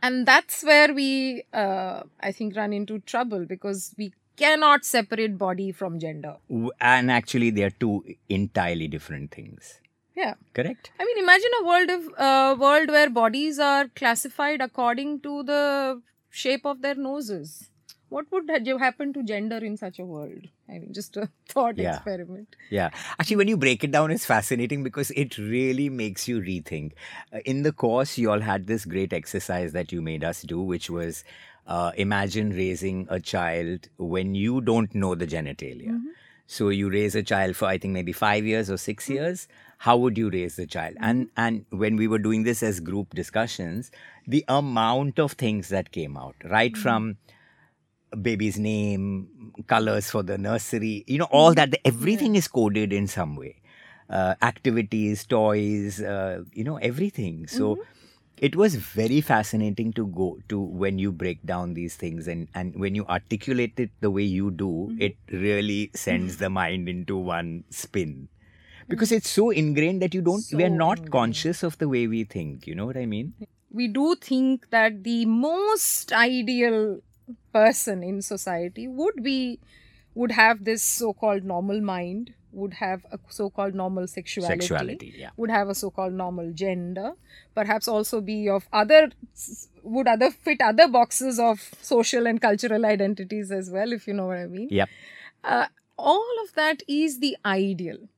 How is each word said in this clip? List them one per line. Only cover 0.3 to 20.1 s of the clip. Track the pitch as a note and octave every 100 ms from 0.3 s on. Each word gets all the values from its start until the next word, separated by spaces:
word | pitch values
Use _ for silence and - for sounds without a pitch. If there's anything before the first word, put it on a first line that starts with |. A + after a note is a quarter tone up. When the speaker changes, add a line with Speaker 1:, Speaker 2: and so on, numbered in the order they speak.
| C#4 F4+ -
Speaker 1:
where | D4 D4 D4
we, | C#4 C4+ C4+ C4 B3 -
uh, | A#3 G3+ F#3+ F#3 F#3 - _
I | G3+
think, | G3 G#3+ G3
run | G#3
into | G#3 G3+ G#3+
trouble | - A#3 B3 G#3
because | E3 F#3 G3+ G3 - -
we | G#3 _ _ -
cannot | C#4+ D#4 D4+ C#4+
separate | - B3 G#3+ A3 A3 F#3+
body | F#3+ F#3 G3
from | F3+ F#3+ E3+
gender. | D#3+ D#3 D3 - _
Speaker 2:
W-, | A#2+ A#2 -
and | B2 B2+ B2
actually, | B2 - B2 A#2
they | G#2+
are | G2
two | - A#2 G2+ - - _
entirely | G2 G2+ - F2 A#2+ D#3+
different | C#2+ - D#2 D2
things. | - D#2+ - - - _ _ _ -
Speaker 1:
Yeah. | D#4+ G#3 _
Speaker 2:
Correct? | - C3+ B3 - _
Speaker 1:
I |
mean, | F#4+ A#4
imagine | F#4 F#4 A#4 A#4+
a | F4
world | F4 F4+
of, | F4+ D#4+ -
uh, | C4+ C4+ C4+ C4
world | C#4 D4 D#4
where | D4+ D4
bodies | A#3+ A3+ A#3+ D4+ C#4+
are | C#4+ C#4 C#4
classified | - B3+ A#3 C#4 - D4 D4+
according | B3+ - A#3+ A#3+ C#4+ D4
to | C#4+ C#4+
the | C4+ C#4+ C#4+ C#4 C4+ B3+ _ _ _
shape | - C4 C4+
of | C#4+ C4+
their | C#4
noses. | C#4 C4+ C#4 A#3+ G3 D3+ - - _ _ - _
What | C#4 D4+
would | F#4+ D#4
ha-, | D4 A#3 C4
happen | C4 B3 C#4+
to | C#4+
gender | A3+ G#3 G#3+ A3+
in | A3 G#3
such | F#3 F3
a |
world? | F3+